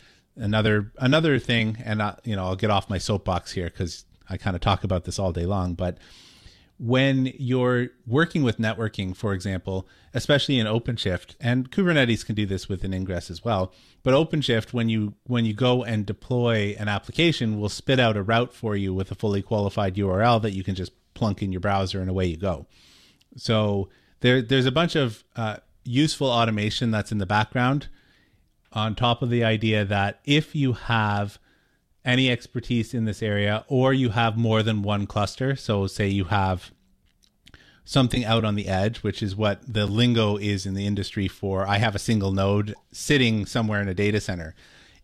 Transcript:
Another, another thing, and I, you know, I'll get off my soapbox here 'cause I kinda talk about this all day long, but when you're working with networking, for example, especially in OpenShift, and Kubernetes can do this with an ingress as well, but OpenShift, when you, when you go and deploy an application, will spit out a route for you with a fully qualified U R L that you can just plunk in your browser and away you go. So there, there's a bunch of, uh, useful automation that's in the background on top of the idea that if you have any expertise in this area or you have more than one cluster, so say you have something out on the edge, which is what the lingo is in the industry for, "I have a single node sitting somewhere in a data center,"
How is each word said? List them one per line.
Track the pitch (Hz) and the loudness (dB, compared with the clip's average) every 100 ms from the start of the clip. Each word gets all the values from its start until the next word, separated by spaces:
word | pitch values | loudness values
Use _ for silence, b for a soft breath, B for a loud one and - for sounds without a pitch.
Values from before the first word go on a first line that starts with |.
| b b b | b b b
Another, | - 104 110 107 104 104 - | -8 -2 2 2 2 -2 -2
another | 127 156 160 131 | 2 4 4 2
thing, | - 117 110 110 | 2 0 0 -4
and | 117 107 | -4 -2
I, | 104 - | -2 -4
you | 120 | -6
know, | 101 92 | -4 -2
I'll | 95 | -2
get | 110 | 0
off | 98 - | 0 0
my | 95 | -4
soapbox | - 101 - 87 - | -2 -2 0 -4 -4
here | 95 85 | -6 -6
'cause | - 90 - - _ - | -6 -8 -8 -18 _ -10
I | 95 | -6
kinda | 104 90 | -4 -2
talk | - 95 | 0 0
about | 98 92 | 0 -2
this | - - | -2 -4
all | 95 | -2
day | 85 | -2
long, | 87 98 90 | -2 -2 -2
but | 87 90 - B B B B B B B - | -2 -4 -6 B B B B B B B -8
when | 117 127 135 135 131 - | 0 2 4 2 0 -2
you're | 123 127 123 123 123 - 113 | -2 0 2 2 0 -6 -2
working | 131 165 170 | 0 2 2
with | 127 107 | 2 2
networking, | 110 110 107 - 95 | -2 -2 -4 -4 -6
for | 90 104 | -4 -4
example, | 95 98 92 - 95 - b b | -2 -2 -4 -4 -6 -8 b b
especially | 123 - 143 - 131 | -4 2 2 2 0
in | 107 | 2
OpenShift, | 113 120 117 98 87 - - | 0 -2 -4 -2 -4 -6 -6
and | 117 123 127 | -2 0 0
Kubernetes | - 180 156 120 107 | 0 2 4 2 0
can | - | -2
do | 107 104 | -2 -2
this | 95 - | -4 -6
with | 95 | -6
an | 95 | -4
ingress | 92 95 87 - | -4 -4 -6 -8
as | 85 | -8
well, | 117 101 92 b b b | -2 -2 -2 b b b
but | 131 | 2
OpenShift, | 135 160 156 135 113 - | 4 2 0 0 0 0
when | 120 113 | -2 0
you, | 110 104 - | 0 -2 -6
when | - 123 | -4 0
you | 113 | 0
go | 104 127 127 | 2 2 2
and | 113 110 | 0 -2
deploy | 101 101 - 127 120 113 101 104 | -4 -8 -4 0 2 2 0 -4
an | 104 | -4
application, | 101 - - 170 151 113 107 | -4 -4 0 2 2 -2 -2
will | 104 | -4
spit | - - 131 | -4 0 4
out | 120 104 | 4 2
a | |
route | 95 117 127 | 2 0 0
for | - 113 | -4 -4
you | 101 98 | -2 -2
with | 92 98 | -2 -4
a | |
fully | - 107 101 | -4 -2 -2
qualified | - 107 101 - 98 95 | -2 -2 0 0 -2 0
U | 98 | 0
R | 92 | 2
L | 120 113 | 4 4
that | 107 | 0
you | 95 | -4
can | 95 | -4
just | 90 90 - _ | -6 -8 -12 _
plunk | - 110 95 | -4 -2 -2
in | 101 | -4
your | 92 | -2
browser | 101 98 95 95 | 0 0 0 -2
and | 92 | -2
away | 95 92 | 0 0
you | 82 | -2
go. | 95 80 - b b b b b _ - | -4 -4 -10 b b b b b _ -10
So | - 220 107 202 190 b b _ | -2 0 2 0 -4 b b _
there, | 123 131 | 2 2
there's | 113 135 127 | 4 2 2
a | |
bunch | 135 170 160 | 2 0 0
of, | 127 104 _ - | -2 -4 _ -6
uh, | 110 104 - _ | -6 -6 -14 _
useful | 127 123 156 - 135 | -2 2 2 2 0
automation | 120 113 107 107 - 120 | 2 2 2 -2 -2 0
that's | 107 - | 0 -2
in | 110 | -4
the | 95 | 0
background | 104 107 131 123 143 - b b b b b _ _ _ | 2 2 0 0 0 -4 b b b b b _ _ _
on | 110 110 101 | -4 -2 0
top | 120 117 | 2 2
of | 123 | 2
the | 120 | 2
idea | 113 110 110 107 | 2 2 2 2
that | 101 101 101 - | 2 0 0 -2
if | - 147 151 151 | 0 2 2 0
you | 131 | 0
have | 113 - 117 107 101 101 - _ _ _ _ _ _ | 0 0 0 2 0 -4 -8 _ _ _ _ _ _
any | 131 123 131 | 0 2 2
expertise | 120 - 123 - 120 110 | 0 -4 -8 -2 -2 0
in | 123 | -2
this | 110 98 | -4 -2
area | 110 104 101 107 - | -2 0 0 -2 0
or | 131 131 | 2 4
you | 135 123 | 4 2
have | 104 117 110 | 2 0 2
more | 117 110 | 2 4
than | 107 107 | 2 0
one | 101 101 101 | 0 -2 -2
cluster, | 107 101 - 131 | -2 -2 -2 -4
so | 135 - 101 98 | -2 0 0 0
say | - 101 | 0 0
you | 98 | 0
have | 90 104 95 92 - - _ _ _ _ _ _ _ b b b | 0 2 2 -2 -6 -20 _ _ _ _ _ _ _ b b b
something | - 143 127 - | -2 2 2 2
out | 110 113 | 0 2
on | 107 104 | 2 -2
the | 98 | -2
edge, | 92 104 117 | 0 0 -2
which | 107 - | -4 -4
is | 104 98 | -4 0
what | 104 101 - | 0 -2 -4
the | 107 104 | -2 0
lingo | 104 123 117 107 104 | 2 4 4 2 0
is | 104 101 95 | -2 -2 -2
in | |
the | 95 | -4
industry | 101 101 95 - 95 | -2 -2 -4 -4 -4
for, | - 101 95 98 | -4 -4 -2 0
"I | 101 | 2
have | 113 | 0
a | 98 | -2
single | - 110 98 | 0 0 0
node | 98 98 104 107 - _ | 0 2 2 0 -8 _
sitting | - - 147 120 110 98 | -8 0 2 2 0 -2
somewhere | 123 110 104 | -2 -2 -2
in | 101 | -2
a | |
data | 92 104 104 | 0 0 0
center," | - 90 80 - b b b b | -2 -6 -10 -16 b b b b